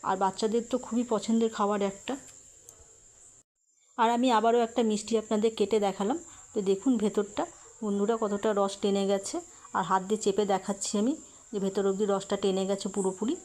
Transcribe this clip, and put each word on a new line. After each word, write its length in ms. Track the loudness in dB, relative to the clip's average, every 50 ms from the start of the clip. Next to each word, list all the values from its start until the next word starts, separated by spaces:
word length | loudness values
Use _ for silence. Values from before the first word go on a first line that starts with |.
আর 140 | -2 -2 -2
বাচ্চাদের 460 | 2 0 0 0 0 -2 0 0 0 -2 0
তো 60 | -4 -4
খুবই 260 | -4 -2 -2 -2 0
পছন্দের 460 | 0 -2 -2 0 2 2 2 2 0
খাবার 300 | 0 0 0 0 2 0
একটা। 320 | 0 -2 -4 -6 -8 -8 -8 -8 -10 -20 -20 -20 -20 -20 -20 -20 -20 -20 -20 -20 -20 -20 -20 -20 -20 -20 -20 -20 -20 -20 -20 -20 _ _ _ _ _ _ _ _ _ _ _
আর 120 | 0 2 2
আমি 180 | 4 2 2 4
আবারও 300 | 2 4 4 4 4 4
একটা 220 | 2 0 0 0
মিষ্টি 300 | 0 2 0 -2 -2 0 -2 -2
আপনাদের 320 | 0 0 -2 0 0 0 0
কেটে 240 | 0 0 2 2 2
দেখালাম। 380 | 2 0 0 0 -2 -2 -2 -4 -6 -12 -20 -20 -20 -8 -6
তো 40 | -4
দেখুন 320 | 0 0 0 2 2 0 2
ভেতরটা 480 | 2 2 0 0 0 -2 -2 -4 -6 -6 -6 -8 -20 -20 -20 -14 -8
বন্ধুরা, 320 | -4 -2 0 0 2 0 0 0
কতটা 280 | 0 -2 -2 0 0 0 2
রস 180 | 2 2 0 0
টেনে 280 | -2 0 0 2 2 2
গেছে। 300 | 2 0 0 -2 -4 -8 -8 -8 -10 -20 -20 -20 -6
আর 120 | -4 -4 0
হাত 180 | 2 0 0
দিয়ে 180 | 0 0 -4 0
চেপে 240 | 0 0 2 2 2
দেখাচ্ছি 540 | 2 0 -2 0 -4 -6 -4 -4 -2 0 0
আমি 160 | 2 0 0 -2 -6 -20 -20 -20 -18 -8
যে 80 | -6 -2
ভেতর 260 | -2 0 0 0 0
অবধি 180 | 0 2 2 2 0
রসটা 280 | 0 0 0 -4 -4
টেনে 280 | 0 0 0 0 0 0
গেছে 220 | -2 -2 -2 -4 -6
পুরোপুরি 460 | -4 -2 -2 -2 -2 -2 -2 -2 -2 -4 -6